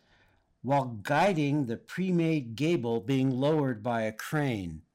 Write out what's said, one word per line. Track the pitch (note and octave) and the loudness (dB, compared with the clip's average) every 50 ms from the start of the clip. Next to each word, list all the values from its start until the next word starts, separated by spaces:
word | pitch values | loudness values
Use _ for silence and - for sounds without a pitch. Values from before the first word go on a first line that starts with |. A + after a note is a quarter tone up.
| _ _ _ _ _ _ _ _ _ _ _ _ | _ _ _ _ _ _ _ _ _ _ _ _
while | - A#2 C#3 C#3+ C3 | -4 0 0 2 0
guiding | B2+ A#2 G#2+ F#2+ - D3 D3 E3+ G3+ G3 D#3 D3 C#3+ C#3 D3+ C#3+ | 0 -6 -8 -4 0 2 4 4 4 2 2 0 2 2 0 0
the | A2+ A#2 | -2 -4
pre-made | - - - - - F3+ F#3+ F3+ E3+ E3 E3 D#3+ D#3 C3 A2+ A2 | -8 -10 -10 -6 -4 -2 0 2 2 2 2 2 0 -2 -4 -6
gable | G#2+ C#3+ D#3 F3 D#3+ A2+ A#2+ A#2 A#2 | -2 0 0 0 0 0 0 -2 -2
being | - G#2+ C3+ C3 C3 C3+ | 0 0 0 2 2 2
lowered | C3 B2 C3+ D3 D#3+ D#3 C#3+ C3 B2+ G#2+ | 2 2 2 2 2 2 2 0 0 -2
by | G#2 B2 A#2+ A#2 A2 | -2 -2 0 0 0
a | A2 A2 | -2 -4
crane. | A2 - - - D3+ D3 C#3 A#2+ G#2 F#2+ F2 D#2 D#2+ - _ | -6 -8 -4 -2 -2 0 0 -2 -2 -4 -6 -8 -10 -14 _